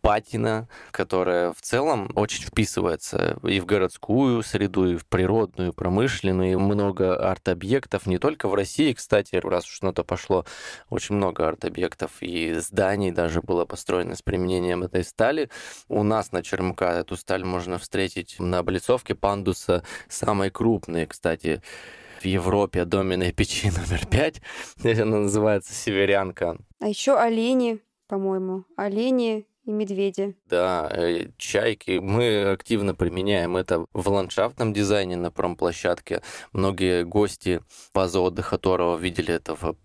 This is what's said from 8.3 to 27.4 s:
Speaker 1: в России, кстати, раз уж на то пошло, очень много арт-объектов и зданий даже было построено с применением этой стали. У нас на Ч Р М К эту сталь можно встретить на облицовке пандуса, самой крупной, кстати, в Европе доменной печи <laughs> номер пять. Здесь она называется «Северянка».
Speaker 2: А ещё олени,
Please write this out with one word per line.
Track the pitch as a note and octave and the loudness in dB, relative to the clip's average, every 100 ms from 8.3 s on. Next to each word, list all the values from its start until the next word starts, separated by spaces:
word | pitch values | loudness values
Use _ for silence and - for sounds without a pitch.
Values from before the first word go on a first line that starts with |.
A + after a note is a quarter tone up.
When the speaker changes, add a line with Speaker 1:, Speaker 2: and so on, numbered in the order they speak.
| D#3 G2 | 0 0
Speaker 1:
в | |
России, | G2+ F#2+ - D3+ | 2 0 2 2
кстати, | A2+ - G#2 F#2+ F#2 | 0 2 2 2 -2
раз | F2+ F2+ - | 0 -2 -2
уж | - | -4
на | F#2+ | -2
то | - - | -2 -2
пошло, | F#2+ - F#2 - - - - - | -4 2 0 0 -14 -16 -18 -6
очень | - - G2+ | -6 -2 0
много | F#2+ - D#2+ | 0 2 -2
арт-объектов | E2 E2+ E2+ F2 - D#2+ - | 0 -6 -2 -4 -4 -10 -8
и | - F2 E2 E2 | -6 -4 -2 -2
зданий | - G2+ F#2+ G2+ F#2+ | -2 0 0 0 0
даже | F2 E2+ E2 | 0 0 -2
было | - F2 E2+ | 0 0 0
построено | F2+ - F2+ F2 F2+ | -4 -2 -2 -2 -6
с | |
применением | - F#2 F2+ F#2 F2+ F2+ | -4 -2 0 0 0 -2
этой | F2+ F#2 | -2 -2
стали. | F2 - A2+ D#3 C3 - - - - | -4 0 2 2 -4 -8 -16 -18 -4
У | G#2 | 0
нас | G#2 A2 F#2+ | 2 2 0
на | F2+ | -4
Ч | - F#2+ | -4 -2
Р | |
М | F#2 - | -2 0
К | |
эту | F2+ E2+ - F#2 | 0 0 -4 -8
сталь | - F#2+ | -4 -2
можно | F#2 F2+ F2 F2+ | -2 -4 -4 -6
встретить | - G2 F#2+ F#2 F2 - | -4 -2 -2 -4 -10 -6
на | F2+ F2+ | 0 0
облицовке | F2 F#2+ - B2+ - F#2+ | 0 -2 2 0 0 -2
пандуса, | G2+ G2+ F#2+ F2+ - F2 - - - | 0 0 -2 -2 0 0 -2 -16 -12
самой | - - G2+ F#2+ | -4 0 0 0
крупной, | - A2+ G#2 - E2+ D#2 | 0 0 0 -2 -4 -4
кстати, | - E2+ D#2+ E2 D2 - - - - - - | -2 -2 0 -2 -2 -4 -18 -18 -20 -20 -8
в | F#2+ | -2
Европе | F#2+ F2+ G2 G2+ F#2 F2 | 0 2 2 2 0 0
доменной | G2 F#2+ F2+ F2 | 0 2 2 0
печи | - G#2 - G#2 | 0 -2 0 0
<laughs> | F2 | 0
номер | F2 F2 - | -2 -2 2
пять. | B2 D#3 - - - - - | 2 2 -2 -16 -14 -16 -2
Здесь | A#2 A2 | 2 2
она | A2 G#2+ | 2 2
называется | G2+ G#2+ G#2+ G2+ - | 2 2 4 2 -2
«Северянка». | - - G2 G2 G2 F#2+ F2 F2 E2 - _ | -8 -2 2 4 4 0 -2 -4 -4 -14 _
Speaker 2:
А | G#3+ | -4
ещё | G3+ - C#4 | 0 2 4
олени, | A#3 A3+ | 4 2